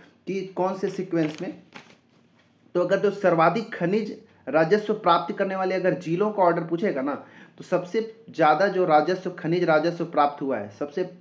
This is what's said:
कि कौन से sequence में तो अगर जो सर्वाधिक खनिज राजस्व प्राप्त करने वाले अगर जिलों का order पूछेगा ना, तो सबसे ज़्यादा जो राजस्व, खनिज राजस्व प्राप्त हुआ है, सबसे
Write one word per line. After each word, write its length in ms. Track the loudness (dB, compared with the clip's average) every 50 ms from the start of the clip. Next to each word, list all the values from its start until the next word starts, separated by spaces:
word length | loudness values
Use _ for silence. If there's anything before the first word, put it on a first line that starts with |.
| -20 -20 _ _ _
कि 200 | -8 -8 -8 -8
कौन 320 | -8 -6 -4 -4 -4 -2 -4
से 100 | -6 -6
sequence 540 | -4 -6 -8 -4 -2 -2 -2 -2 -4 -6 -10
में 200 | -10 -10 -14 -18 _ _ -20 -20 -20 -20 _ _ _ _ _ _ _ _ _ _ _ _ _ _ _ _
तो 60 | -2
अगर 180 | 0 2 0 2
जो 120 | 2 0 0
सर्वाधिक 640 | 2 2 2 4 6 4 4 4 2 -4 -6 -6
खनिज 420 | -4 -2 0 0 0 -2 -4 -8 -12 -16 _ _ _ _ 0
राजस्व 460 | 2 2 4 4 2 0 2 -2 -4
प्राप्त 400 | -2 2 2 2 2 2 -2 -4
करने 200 | -4 -2 -2 -2
वाले 180 | -2 -2 -2 -2
अगर 200 | 0 0 0 0
जिलों 340 | 0 -2 -4 -2 0 0 -2 2
का 100 | 4 4
order 220 | 4 4 2 -2
पूछेगा 380 | -4 -4 -2 -2 -2 -2 -2 -4
ना, 120 | -4 -6 -6 -10 -16 -20 -20 -20 -20 _ -20
तो 60 | -6
सबसे 360 | -2 -2 -2 -2 -2 -4 -4 -4 -4 -10 -16 -20 -16
ज़्यादा 360 | -2 2 4 4 4 4 2 0
जो 160 | 2 0 2
राजस्व, 440 | 4 4 4 4 4 0 -2 -4 -8 -10
खनिज 320 | -6 -4 -2 0 0 2
राजस्व 400 | 4 4 4 2 0 -2 -4 -8
प्राप्त 360 | -4 0 0 0 0 0 -4 -4
हुआ 160 | -4 -4 -4
है, 120 | -6 -10
सबसे 340 | -10 -10 -10 -8 -6 -6 -6 -6 -8 -14